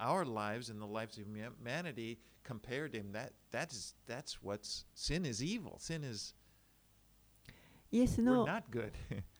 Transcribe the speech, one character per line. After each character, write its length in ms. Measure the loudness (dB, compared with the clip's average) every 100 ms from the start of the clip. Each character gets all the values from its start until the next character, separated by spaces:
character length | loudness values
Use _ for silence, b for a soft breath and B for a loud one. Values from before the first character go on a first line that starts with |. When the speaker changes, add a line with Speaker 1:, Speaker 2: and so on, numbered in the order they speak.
Speaker 1:
our 240 | 2 4
lives, 460 | 2 0 0 -2 -4
in 100 | -8
the 60 | -4
lives 320 | -4 -4 -8
of 60 |
huma-, 280 | -8 -8 -8 -8
humanity, 600 | -4 -4 -4 -4 -6 -8 b b
compared 500 | -10 -8 -4 -4 -2
to 60 | -4
him, 140 | -6
that, 200 | -6 -8 -12 -4
that 200 | -2 -2
is, 220 | -6 -10 -12 -8
that's 360 | -6 -6 -6
what's, 420 | -4 -4 -4 -8 -10
sin 300 | -4 0 2
is 180 | 2 0
evil. 340 | 0 -2 -4 -8
Sin 240 | -4 -4
is, 300 | -2 -4 -8 b b b b b b _ _ -20 -20 -20 B B B B 2
Speaker 2:
イ 100 | 6
エ 60 | 8
ス 140 | 8
の、 240 | 8 8
Speaker 1:
we're 80 | 6
not 120 | 2 0
good. 220 | -2 -2 -4 -4
<laughs> 160 | -4 -6